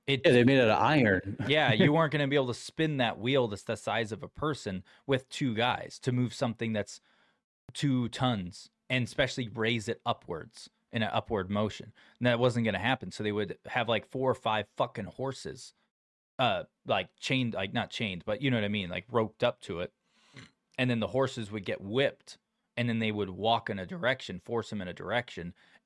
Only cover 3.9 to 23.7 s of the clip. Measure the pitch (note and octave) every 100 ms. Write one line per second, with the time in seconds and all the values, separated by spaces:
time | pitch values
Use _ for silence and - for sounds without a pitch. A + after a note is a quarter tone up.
3.9 | G#2+ A2 G2+ F2 - D3+ C#3 G#2 F#2+ -
4.9 | - - C3 - - C#3 G#2+ B2 A2+ -
5.9 | - - B2 B2 - B2 G#2+ A#2 G#2+ G2+
6.9 | - _ _ _ _ _ _ - - D3
7.9 | B2+ A#2 - B2+ A2 F2 - - _ -
8.9 | B2+ A#2+ - C3 - A#2+ A2+ A2 A#2 G#2+
9.9 | G#2+ - A2+ - E2 - - - _ _
10.9 | A#2 G#2+ A2+ - G#2+ F#2 G2+ G#2+ - -
11.9 | - - _ B2 A#2 B2+ A#2 A2+ G2 A2
12.9 | C3 F#2 - G#2+ G#2 G2+ - - B2+ A#2
13.9 | A2 - C3 C3 A#2+ A#2 G#2+ G#2 - B2
14.9 | - F#2 - C3+ B2+ E2 C2+ - - _
15.9 | _ _ _ _ - B2+ F#2 - _ -
16.9 | G#2+ F#2 _ - C3 B2 F#2+ G2 A#2 G#2
17.9 | - A2 F2+ F#2+ G#2 C#3 A#2+ G2+ G#2 F2+
18.9 | F2+ - B2 A2 - B2 - - E2 F2+
19.9 | _ _ _ _ - - _ _ - B2
20.9 | A#2 G2+ B2 C3 B2 G#2 G#2+ F#2 - G2
21.9 | A#2 C#3 - - - _ _ _ - A#2+
22.9 | A2+ A2 G#2+ G2 F#2 G#2+ A#2 -